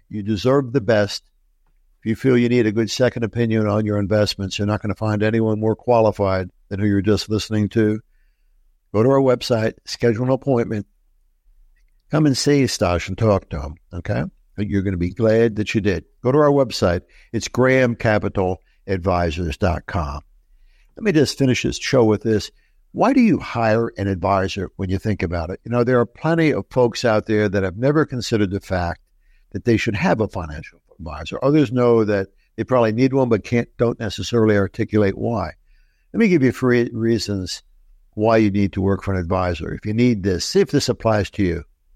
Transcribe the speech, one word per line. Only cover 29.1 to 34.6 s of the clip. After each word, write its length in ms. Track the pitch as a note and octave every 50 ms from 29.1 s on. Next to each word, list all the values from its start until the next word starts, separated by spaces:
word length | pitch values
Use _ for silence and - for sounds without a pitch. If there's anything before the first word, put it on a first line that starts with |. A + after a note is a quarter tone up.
| _ _ _ _ _ _ _ _
that 120 | - G2+ -
they 140 | A#2+ A#2 G#2+
should 180 | - A#2 G2+
have 240 | G2 E3 F3 - A2+
a 80 | G#2 -
financial 520 | - F#2+ E2 D2+ D2 D#2+ - - - _ _ _ - -
advisor. 440 | D#2+ D#2+ D2+ D2+ E2 - A#2+ -
Others 300 | - C#3 D3+ D#3 C#3 A2
know 320 | B2+ B2 B2 A#2+ A#2 A2+ G#2+
that 240 | G#2 G#2 G2 G2 - _ _ _ _ _
they 60 | - G#2
probably 280 | - B2+ B2 A#2 A2
need 220 | G#2+ A#2 C3+ C3 C3
one, 160 | C3+ C3 A#2+
but 140 | A2+ F#2+ -
can't, 300 | - A#2+ A#2 A#2+ - _ -
don't 200 | B2 A#2 A#2+ -
necessarily 600 | A#2 F#2+ - - F#2+ - A#2+ A#2 A2 G#2+ G#2
articulate 580 | G2+